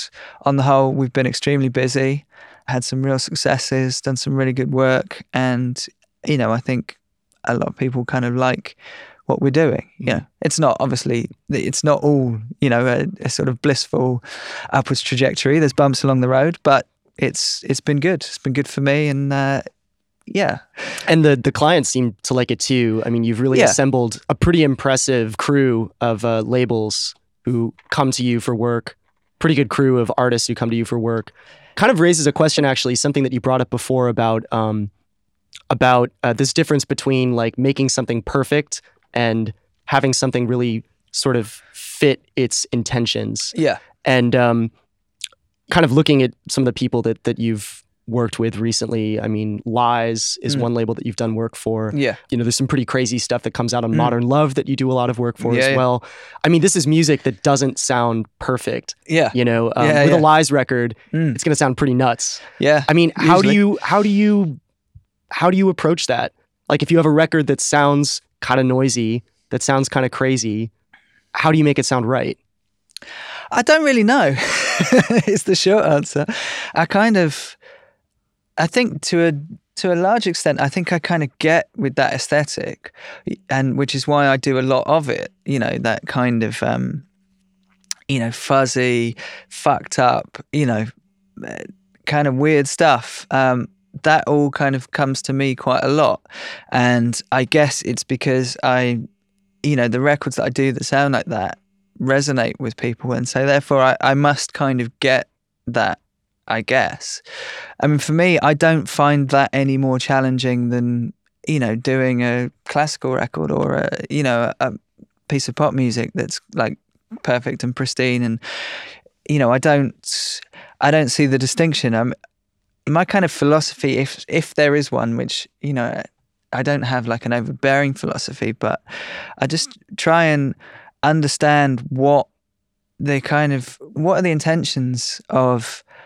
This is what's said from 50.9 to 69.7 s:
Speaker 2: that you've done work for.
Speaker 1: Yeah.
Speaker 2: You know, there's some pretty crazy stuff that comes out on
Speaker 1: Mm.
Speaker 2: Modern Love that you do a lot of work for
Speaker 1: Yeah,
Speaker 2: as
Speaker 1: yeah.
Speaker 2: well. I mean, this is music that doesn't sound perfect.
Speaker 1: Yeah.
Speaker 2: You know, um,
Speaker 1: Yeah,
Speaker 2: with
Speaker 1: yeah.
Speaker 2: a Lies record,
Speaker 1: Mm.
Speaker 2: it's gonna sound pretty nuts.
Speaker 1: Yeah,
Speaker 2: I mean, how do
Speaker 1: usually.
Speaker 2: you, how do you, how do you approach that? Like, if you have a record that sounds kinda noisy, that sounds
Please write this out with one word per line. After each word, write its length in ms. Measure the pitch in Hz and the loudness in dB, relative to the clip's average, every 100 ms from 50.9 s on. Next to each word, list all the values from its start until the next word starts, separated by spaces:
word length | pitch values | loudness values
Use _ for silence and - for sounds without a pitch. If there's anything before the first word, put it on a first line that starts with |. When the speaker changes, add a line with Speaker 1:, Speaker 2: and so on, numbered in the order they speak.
Speaker 2:
that 100 | 113 | -4
you've 120 | - - | -6 -4
done 180 | 117 | -4
work 220 | 110 113 - | -4 -6 -6
for. 340 | 113 110 110 | -6 -4 -4
Speaker 1:
Yeah. 220 | 147 127 - - | -2 -2 -4 -4
Speaker 2:
You 80 | 120 | -2
know, 60 | |
there's 100 | 117 | 0
some 140 | - 131 | -2 -2
pretty 160 | 139 | -2
crazy 340 | 113 131 123 120 | -2 -2 -2 -2
stuff 240 | - 120 | -2 -4
that 80 | 113 | -4
comes 220 | - 117 | -4 -2
out 80 | 120 | -2
on 80 | 117 | 0
Speaker 1:
Mm. 40 | 113 | 0
Speaker 2:
Modern 260 | 120 120 120 | 2 0 2
Love 260 | 143 147 | 2 2
that 140 | 135 - | 0 -2
you 80 | 135 | -2
do 120 | 131 | 0
a 20 | |
lot 160 | 127 123 | 0 0
of 80 | 120 | 0
work 180 | 120 - | -4 -2
for 160 | 120 | -2
Speaker 1:
Yeah, 60 | 123 | 2
Speaker 2:
as 60 | 135 | 2
Speaker 1:
yeah. 60 | 135 | 2
Speaker 2:
well. 280 | 127 123 - - - - | 2 0 -4 -20 -20 -2
I 40 | 156 | 2
mean, 120 | 170 | 4
this 160 | 190 185 | 4 2
is 100 | 143 | 2
music 380 | 160 156 147 | 2 4 2
that 180 | 139 101 | 0 0
doesn't 380 | 147 135 135 127 | 2 2 0 -2
sound 460 | - 123 120 113 107 - | -2 0 0 0 -4 -6
perfect. 560 | - 127 - 120 - - - | -4 -2 -2 -6 -8 -14 -2
Speaker 1:
Yeah. 220 | 165 131 | 0 2
Speaker 2:
You 100 | 123 | 2
know, 280 | 120 117 117 | 2 2 2
um, 140 | - 151 | 2 4
Speaker 1:
Yeah, 160 | 147 | 4
Speaker 2:
with 80 | 143 | 4
Speaker 1:
yeah. 60 | 156 | 6
Speaker 2:
a 20 | |
Lies 320 | 156 156 156 | 6 6 4
record, 420 | 143 127 123 120 110 _ | 2 0 0 -2 -6 _
Speaker 1:
Mm. 220 | 160 160 | -2 -2
Speaker 2:
it's 80 | 113 | 0
gonna 140 | 165 147 | 2 4
sound 220 | 139 117 | 4 2
pretty 160 | 139 | 2
nuts. 460 | 123 127 120 - - - - | 2 2 0 -4 -8 -12 0
Speaker 1:
Yeah, 240 | 143 151 139 | 4 4 4
Speaker 2:
I 40 | |
mean, 180 | 160 165 - | 4 4 2
how 260 | 160 180 | 4 6
do 60 | 202 | 6
Speaker 1:
usually. 60 | 208 | 4
Speaker 2:
you, 220 | 202 202 | 4 2
how 220 | - 202 | 0 2
do 40 | 208 | 4
you, 520 | 202 208 208 175 135 _ _ _ - _ _ - | 4 4 4 2 -4 _ _ _ -20 _ _ -14
how 200 | - 175 | 0 2
do 60 | 190 | 4
you 120 | 190 | 2
approach 380 | 170 160 165 - | 2 0 0 0
that? 260 | 123 - - _ _ - | -2 -4 -8 _ _ -2
Like, 160 | 147 | -2
if 80 | 147 | 2
you 60 | 165 | 4
have 80 | 156 | 4
a 40 | |
record 380 | 147 160 165 143 | 4 4 2 0
that 120 | 135 | 0
sounds 600 | - 147 143 143 143 - - _ | 0 4 4 4 0 -4 -10 _
kinda 220 | - 131 | 0 2
noisy, 640 | 131 127 135 120 110 117 - _ _ | 2 2 0 0 -2 -4 -8 _ _
that 140 | 127 | -4
sounds 240 | - | 0